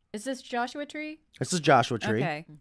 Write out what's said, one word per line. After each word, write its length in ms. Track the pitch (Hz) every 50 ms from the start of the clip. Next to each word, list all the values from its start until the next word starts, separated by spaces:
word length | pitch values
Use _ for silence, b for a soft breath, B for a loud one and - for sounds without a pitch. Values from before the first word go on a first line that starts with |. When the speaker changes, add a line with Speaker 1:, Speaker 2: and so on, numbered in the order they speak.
| _ _ -
Speaker 1:
Is 100 | 214 208
this 180 | 262 269 254
Joshua 440 | - - 247 240 240 247 - 294 294
Tree? 340 | 285 - 302 302 311 311 - _ _ - -
Speaker 2:
This 140 | 135 -
is 80 | 180 175
Joshua 400 | 143 156 143 123 113 - 123 110
Tree. 200 | - - 110 110
Speaker 1:
Okay. 240 | 135 170 147 151 160 - 151 -